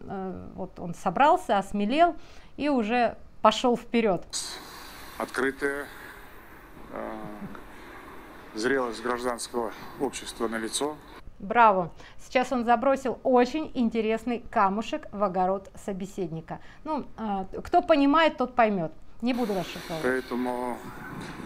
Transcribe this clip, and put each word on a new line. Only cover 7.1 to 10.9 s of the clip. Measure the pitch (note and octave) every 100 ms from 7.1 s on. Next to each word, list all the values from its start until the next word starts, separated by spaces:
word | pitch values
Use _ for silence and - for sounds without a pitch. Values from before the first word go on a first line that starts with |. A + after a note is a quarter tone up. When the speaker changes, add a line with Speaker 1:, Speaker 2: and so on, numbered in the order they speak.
| A2 G#2 G#2+ G3+ - - - - - - - - - -
Speaker 2:
зрелость | A2 B2 C3+ A#2+ G#2+
гражданского | A#2+ A#2+ B2 A#2 - A#2+ A2 - - -
общества | C3 - - - A2+
налицо. | A2+ A2 - C#3+